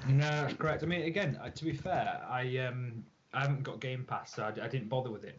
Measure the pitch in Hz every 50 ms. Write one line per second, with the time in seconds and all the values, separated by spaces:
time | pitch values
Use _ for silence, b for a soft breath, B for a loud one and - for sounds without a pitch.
0 | 135 135 135 139 147 151 151 147 143 131 - - 156 156 151 151 151 165 175 175
1 | 151 165 160 202 190 139 - - 120 123 - - 151 160 139 - - 185 175 135
2 | 110 101 87 - - 101 127 127 127 127 127 131 127 123 123 127 123 120 113 113
3 | 101 - - _ _ _ - 135 139 143 143 139 - 139 92 110 131 127 131 127
4 | 127 - 117 98 - - - 120 107 107 107 107 110 113 131 127 104 107 131 131
5 | 123 120 104 101 104 92 -